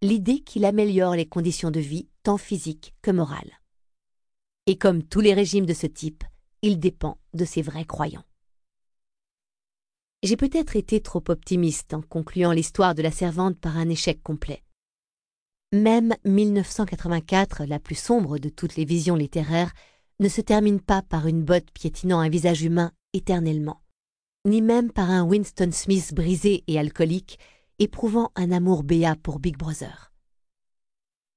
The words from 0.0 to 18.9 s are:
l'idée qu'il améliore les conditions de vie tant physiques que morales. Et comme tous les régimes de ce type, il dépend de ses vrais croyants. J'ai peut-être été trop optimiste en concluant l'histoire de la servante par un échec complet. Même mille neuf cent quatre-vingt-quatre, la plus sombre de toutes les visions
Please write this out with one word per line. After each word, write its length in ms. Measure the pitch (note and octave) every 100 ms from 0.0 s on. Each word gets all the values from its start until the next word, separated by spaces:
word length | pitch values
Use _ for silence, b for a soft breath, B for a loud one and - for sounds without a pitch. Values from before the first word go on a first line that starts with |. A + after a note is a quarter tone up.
l'idée 380 | G3 A3 F#3+ C#4
qu'il 240 | - G#3
améliore 520 | G3+ G#3 G#3 F#3 F3+ F3
les 120 | D#3+
conditions 440 | F3 E3+ D#3+ E3
de 80 | D#3
vie 280 | C#3+ D#3+ - _
tant 140 | - G3+
physiques 560 | - F#3+ D#3+ D#3 - -
que 100 | -
morales. 480 | F#3 D3+ C#3+ - - _ _ _ _ _ _ _ _ _ _ -
Et 120 | F#3+
comme 260 | G3+ F3
tous 180 | D#3 G3
les 120 | G#3+
régimes 320 | G3 G3 G3 F3+
de 80 |
ce 140 | D#3+ D#3
type, 360 | - D#3 D#3 - - _ _
il 180 | G#3+ F#3
dépend 380 | F3+ - D#3 - _
de 120 | E3 E3+
ses 160 | -
vrais 240 | D#3 D3+ D#3+
croyants. 400 | D#3 D3+ D#3+ - _ _ _ _ _ _ _ _ _ _ _ _ _ _ _ _ _ _ _
J'ai 140 | F#3+ A#3
peut-être 380 | C4+ - G#3+ G#3+
été 260 | - G#3+
trop 220 | - F3 -
optimiste 640 | D#3+ - F3+ E3+ C#3+ -
en 80 | D3+
concluant 500 | D#3 E3 D#3+ F3+ F3
l'histoire 440 | E3 D#3 - F#3 D#3+
de 60 |
la 100 | D#3+
servante 460 | - F3+ E3 F#3 F3
par 200 | E3 D#3
un 120 | E3
échec 320 | D#3+ - D3+
complet. 400 | - D3+ - C#3 _ _ _ _ _ _ _ _ _ _ _
Même 420 | G3+ G#3+ A#3 A3+ A3+ G3+
mille 280 | G3 G#3
neuf 160 | G3+ F#3
cent 160 | - G3+
quatre-vingt-quatre, 800 | - E3+ E3+ D#3+ F#3+ G3 - C#3+
la 140 | D3
plus 160 | - D3+
sombre 420 | - A#3+ D#3+ D3
de 120 | D3
toutes 260 | - E3 -
les 100 |
visions 300 | D3+